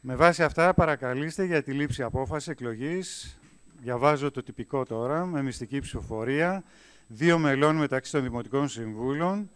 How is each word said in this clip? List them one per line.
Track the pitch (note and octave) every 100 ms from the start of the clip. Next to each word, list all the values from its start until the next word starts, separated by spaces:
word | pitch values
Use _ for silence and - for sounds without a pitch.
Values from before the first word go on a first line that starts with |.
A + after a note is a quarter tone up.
Με | B2+
βάση | B2+ E3 E3+
αυτά | D#3+ - E3+
παρακαλείστε | F3+ E3 C#3+ B2+ B2+ D3+ D#3+
για | F#3 E3
τη | C#3
λήψη | C#3 D3 -
απόφαση | A#2+ C3 C3 D#3 C#3+
εκλογής, | D#3+ B2 A2 C#3 F3 F3+ - - - - - - -
διαβάζω | A#2+ A#2+ C#3 D3 C#3+
το | C3+
τυπικό | - A2+ A#2 C#3
τώρα, | B2+ A2+ A#2+ D3+ F3+
με | D#3+
μυστική | C3+ A#2 A#2 C#3
ψηφοφορία, | C3 - - A2 A2+ C#3 E3+ F#3+ - - - - _
δύο | A2 D#3+ E3+
μελών | D3+ C3+ D3 D#3
μεταξύ | C#3+ C3 -
των | D3+
Δημοτικών | C3 A#2+ A2+ C3 C#3+
Συμβούλων, | A#2 A2+ G#2+ B2 C#3+ F3 G3 G3+